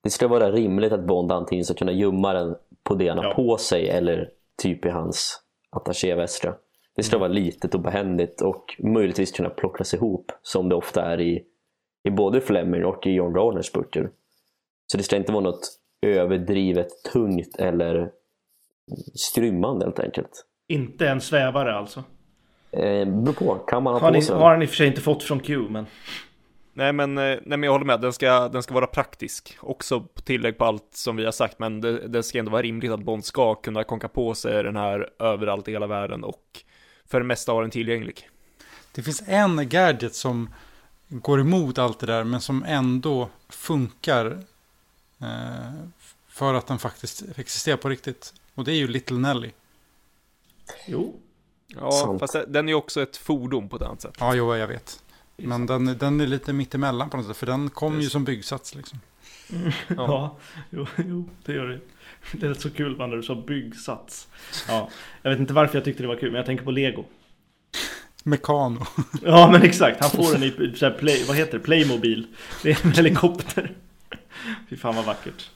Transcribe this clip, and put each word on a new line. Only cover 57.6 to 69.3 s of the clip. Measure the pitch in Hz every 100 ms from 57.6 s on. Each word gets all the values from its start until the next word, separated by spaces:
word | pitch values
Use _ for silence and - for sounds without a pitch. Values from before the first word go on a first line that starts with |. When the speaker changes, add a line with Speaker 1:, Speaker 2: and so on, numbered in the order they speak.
| 143
Speaker 4:
kom | - 156
ju | 151
Speaker 3:
Precis. | 143
Speaker 4:
som | 147
byggsats, | 139 117 - 135 -
liksom. | 139 135 131 _ _ - - -
Speaker 2:
Mm. | 175 175 - -
Speaker 3:
Ja. | 175
Speaker 2:
<laughs> | 127
Ja, | 139 147 - - 156 135
jo, | - 139 -
jo, | 175 175 175 -
det | -
gör | 143 123
det. | 123 - _ - - -
Det | 240
är | 151
rätt | 135
så | 151
kul, | 139 147 127
man, | 123
när | 117
du |
sa | 117
byggsats. | 127 139 143 117 - - 117 - - - - - - -
Ja, | 113 - - - -
jag | 135
vet | 135
inte | 135
varför | 143 147 143
jag |
tyckte | 139 127
det | 123
var |
kul, | 120 127
men | 120
jag |
tänker | 123 127
på | 131
Lego. | 131 135 101 - _ _ _ _ _ _ - - - - -
Speaker 4:
Mekano. | 147 143 - 143 131 117 127 -
<laughs> | 135 147
Speaker 2:
Ja, | 175